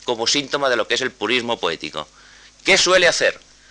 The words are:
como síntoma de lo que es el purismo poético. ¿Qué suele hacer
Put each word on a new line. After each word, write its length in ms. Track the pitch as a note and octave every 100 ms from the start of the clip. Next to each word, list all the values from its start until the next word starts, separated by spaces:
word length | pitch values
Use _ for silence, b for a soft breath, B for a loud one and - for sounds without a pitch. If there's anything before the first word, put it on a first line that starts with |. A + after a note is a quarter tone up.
como 220 | - A#2 A2+
síntoma 440 | C#3+ C3+ D3 C#3
de 60 | A#2+
lo 120 | G#2
que 60 |
es 80 | A#2+
el 80 | C3
purismo 500 | - G#2 B2 A#2 A2+
poético. 480 | F2 D#2+ D#2 D2+ D2+ B B B B B
¿Qué 140 | - F#3
suele 300 | F3 F#3 F3
hacer 300 | D3+ A2 - - b b